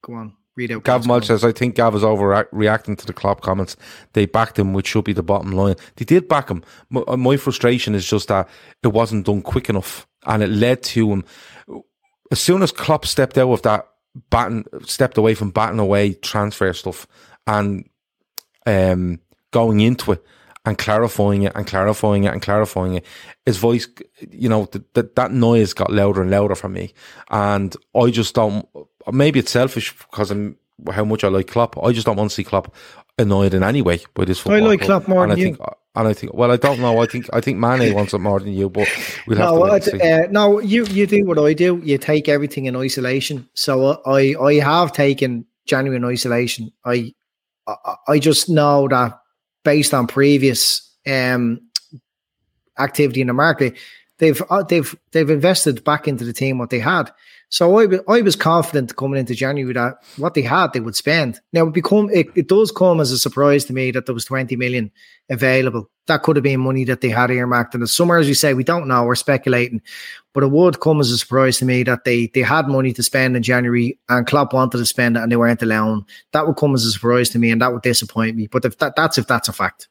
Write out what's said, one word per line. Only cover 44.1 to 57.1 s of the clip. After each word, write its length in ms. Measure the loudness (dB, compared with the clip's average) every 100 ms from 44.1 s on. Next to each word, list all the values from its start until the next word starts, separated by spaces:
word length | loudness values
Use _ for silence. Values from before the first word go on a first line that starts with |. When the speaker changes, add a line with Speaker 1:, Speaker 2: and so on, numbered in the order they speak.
| 4 4 2
Speaker 1:
I, 20 | 4
I 80 | 4
have 320 | 4 2 2
taken 520 | 2 0 2 -2 -4 -10 _ -4
January 320 | -2 0 -2
in 80 | -2
isolation. 680 | -4 -2 0 -2 -6 -12 _ -4
I, 280 | -4 -4 _ _ _ _ _ -12
I, 280 | -10 -10 -8 0
I 120 | 2
just 280 | 4 2 2
know 380 | 2 4 2 2
that 320 | 0 0 -4 _ _ _ _ 0
based 280 | 2 2
on 140 | 0 0
previous, 840 | 2 4 4 2 0 -2 -4 -8 _ -4
um, 540 | -2 0 0 -2 -4 _ -14 _ -20 _ _ _ _ _ _ _ -4
activity 440 | -4 0 0 0
in 60 | -2
the 60 |
market, 420 | 2 2 2 -2 -2 -20 -20 _ _
they've, 220 | 2 2 0
uh, 140 | -2
they've, 320 | 2 0 -2 -10 _
they've 180 | -2 0
invested 540 | 2 2 2 0 -2
back 240 | -2 -2 -2
into 160 | -6
the 100 | -6
team 240 | -4 -4 -4
what 120 | -4
they 100 | -4
had. 320 | -2 -2 -4